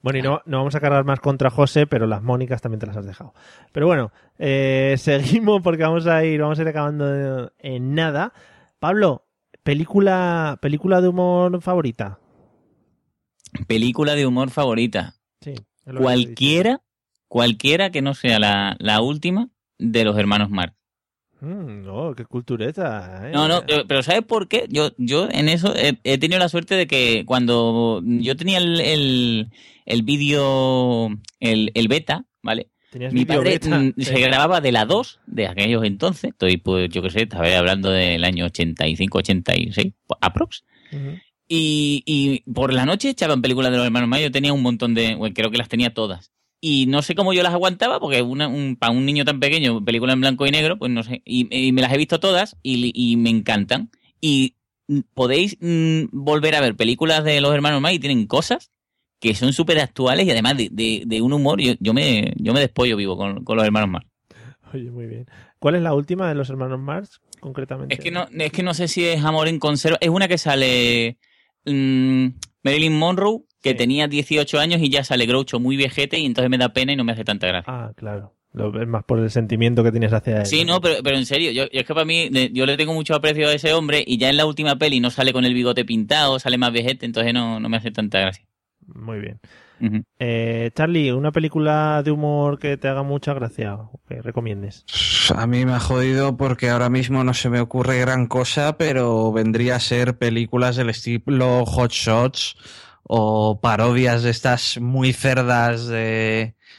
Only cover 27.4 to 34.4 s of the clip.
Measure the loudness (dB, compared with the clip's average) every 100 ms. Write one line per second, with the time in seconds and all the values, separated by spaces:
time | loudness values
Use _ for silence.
27.4 | 4 2 2 2 0 0 0 0 0 -2
28.4 | 0 0 0 0 2 2 2 2 2 0
29.4 | -4 -12 -20 -20 -4 -2 0 0 2 2
30.4 | 2 2 2 2 2 0 -2 -6 -12 _
31.4 | 0 2 0 0 2 0 0 -6 -6 _
32.4 | -6 -6 -6 _ _ -12 -4 -2 0 2
33.4 | 2 0 0 2 0 0 0 2 4 4